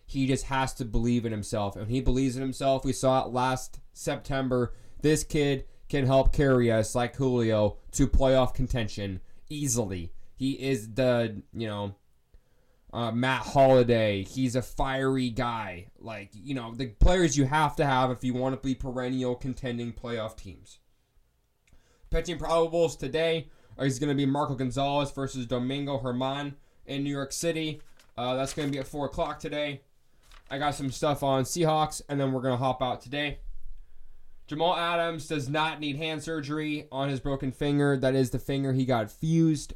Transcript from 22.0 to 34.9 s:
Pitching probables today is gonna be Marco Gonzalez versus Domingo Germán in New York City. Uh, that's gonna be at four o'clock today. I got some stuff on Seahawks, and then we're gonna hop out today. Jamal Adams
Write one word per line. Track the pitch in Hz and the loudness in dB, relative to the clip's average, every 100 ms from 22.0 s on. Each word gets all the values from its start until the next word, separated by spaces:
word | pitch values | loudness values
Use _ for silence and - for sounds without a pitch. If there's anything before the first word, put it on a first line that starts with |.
| - | -2
Pitching | 165 170 151 | -2 -2 -4
probables | 156 165 165 170 160 - | 2 2 4 4 2 0
today | 139 151 165 165 143 - - - | -4 0 0 0 -4 -18 -18 -2
is | 139 123 | -2 0
gonna | 147 139 | 0 2
be | 139 | 2
Marco | 139 147 127 | 2 0 -2
Gonzalez | 131 127 139 143 139 | -2 0 0 0 -2
versus | - 135 131 120 | -4 -6 -6 -4
Domingo | 123 127 139 143 139 | -2 -2 -4 -4 -4
Germán | 127 123 131 139 143 139 _ _ - | -2 -2 -2 -2 -6 -10 _ _ -8
in | 139 | -4
New | 143 | -2
York | 139 139 | -4 -4
City. | - 170 160 156 151 - - - - | -4 -2 -2 -4 -8 -14 -20 -16 -6
Uh, | 123 131 | -4 -2
that's | 135 | -2
gonna | - 147 | -4 -4
be | 139 | -4
at | - | -6
four | 147 139 | -6 -6
o'clock | - 156 147 | -2 -4 -4
today. | 156 147 147 135 _ _ _ _ - - - | -8 -4 -4 -6 _ _ _ _ -20 -20 -10
I | 135 | -2
got | 147 143 | -2 -2
some | 139 | -4
stuff | 117 156 143 | 0 0 2
on | 139 131 | 2 2
Seahawks, | 131 175 156 156 151 - - | 2 2 2 4 0 -4 -6
and | 143 | -2
then | 135 | 0
we're | 131 | 0
gonna | 131 123 | 0 0
hop | 131 127 | 0 0
out | 127 117 | -2 -4
today. | 123 143 147 - - - - - - - - - - - - | -6 -4 -4 -6 -8 -6 -4 -6 -8 -12 -12 -14 -16 -16 -8
Jamal | 151 170 165 | 0 2 2
Adams | 170 | 0